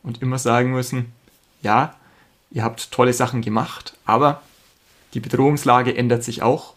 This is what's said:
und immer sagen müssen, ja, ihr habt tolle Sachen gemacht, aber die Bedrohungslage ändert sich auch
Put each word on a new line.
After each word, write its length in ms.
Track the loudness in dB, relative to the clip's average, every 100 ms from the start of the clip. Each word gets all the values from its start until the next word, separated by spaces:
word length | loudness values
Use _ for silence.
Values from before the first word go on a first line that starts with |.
und 180 | -10 -6
immer 180 | -4 -2
sagen 320 | 2 2 2
müssen, 420 | -2 -4 -6 -6 -12 _ _ _ _
ja, 340 | 0 0 0 -8 _ _ _ _ _
ihr 120 | -4
habt 280 | -4 -6 -12
tolle 220 | 2 2
Sachen 280 | 2 -2 -2
gemacht, 540 | -2 -4 -4 -10 -18 -12 0
aber 380 | 2 2 0 -12 _ _ _ _ _ _ -10
die 40 |
Bedrohungslage 760 | -4 2 2 2 4 4 4 0
ändert 280 | 0 0
sich 200 | -2 -2
auch 300 | 0 0 -4